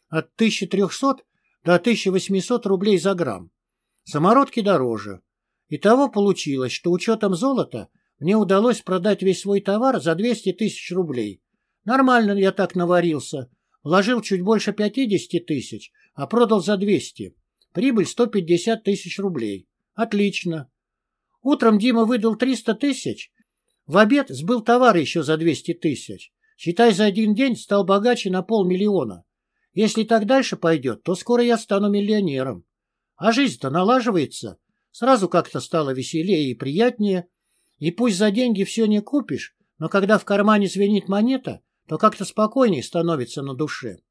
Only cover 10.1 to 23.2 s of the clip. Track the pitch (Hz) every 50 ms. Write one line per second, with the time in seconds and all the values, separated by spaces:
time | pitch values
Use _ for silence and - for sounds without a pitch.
10.1 | 165 165 208 247 233 220 - 190 180 - - 190 - - - - 180 185 180 156
11.1 | 131 123 107 104 95 _ _ _ _ _ _ _ _ _ - 202 240 269 269 254
12.1 | 262 240 220 202 202 202 190 190 190 - 190 175 - 180 175 170 175 175 170 175
13.1 | 156 139 - - - 143 123 - _ _ _ _ _ _ - 143 170 190 196 214
14.1 | 254 233 214 - 202 180 180 202 226 208 - 214 208 - 208 208 208 262 269 220
15.1 | 196 165 - - - 165 170 - 156 131 - - 113 101 - - _ _ _ _
16.1 | - - 143 135 - 233 240 208 220 202 165 196 208 190 202 202 196 135 - -
17.1 | - - 107 92 _ _ _ _ _ _ _ _ - - - 277 240 214 170 -
18.1 | - - 240 226 220 208 175 160 175 170 - 226 226 220 - 196 202 196 - 175
19.1 | - - 196 196 170 131 113 104 98 95 - _ _ _ _ _ - - 226 220
20.1 | 208 202 202 202 185 - - 175 160 156 131 _ _ _ _ _ _ _ _ _
21.1 | _ _ _ _ _ _ - 262 294 - 240 226 214 202 196 254 233 226 226 214
22.1 | 254 240 202 226 214 214 254 269 262 226 - - 233 226 - 285 262 - - 135
23.1 | 107 -